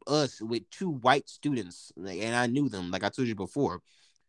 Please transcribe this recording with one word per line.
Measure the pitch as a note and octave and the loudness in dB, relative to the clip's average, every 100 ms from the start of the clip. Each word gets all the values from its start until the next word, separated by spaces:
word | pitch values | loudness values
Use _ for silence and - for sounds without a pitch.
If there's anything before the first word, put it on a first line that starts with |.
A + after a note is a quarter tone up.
| - | 0
us, | D3 C#3 - | 2 2 -2
with | A2 A#2 - | -4 -4 -6
two | - F#3+ | -4 -4
white | C#3 A#2 C#3+ - | 2 6 6 2
students, | - D3 C3 F2+ - - - | -4 -2 0 -2 -12 -18 -12
like, | F#2+ F2+ | -8 -4
and | A2+ A#2+ | 0 2
I | B2 | 2
knew | C3 C#3 | 2 0
them, | G#2 F2+ | -2 -4
like | F#2 | -2
I | G2+ | -2
told | - B2 | 0 -2
you | G2+ | -2
before. | F#2 C#3+ A#2+ F2 - _ _ _ | -4 -2 -2 -2 -10 _ _ _